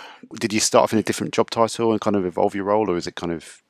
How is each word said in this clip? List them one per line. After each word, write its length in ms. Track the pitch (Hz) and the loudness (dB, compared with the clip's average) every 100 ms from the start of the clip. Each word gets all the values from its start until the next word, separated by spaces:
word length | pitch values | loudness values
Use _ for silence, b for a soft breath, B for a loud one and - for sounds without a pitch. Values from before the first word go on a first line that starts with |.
| B B - - | B B -18 -6
Did 180 | 117 | -2
you 80 | 104 | 0
start 220 | - 123 | 4 4
off 100 | - | 4
in 60 | 110 | 2
a 40 | |
different 300 | 101 - 92 | 0 -2 -4
job 160 | - 113 | -2 -2
title 420 | - 113 - 117 | 2 0 2 0
and 120 | 107 | 0
kind 140 | - 101 | 2 0
of 100 | 90 | 0
evolve 280 | 90 98 101 | 0 -2 -2
your 100 | 98 | 0
role, 260 | 104 107 | 0 2
or 60 | 87 | -2
has 100 | 80 | -4
it 80 | - | -8
kind 180 | 87 | -6
of 300 | 85 - - - | -6 -8 -20 -14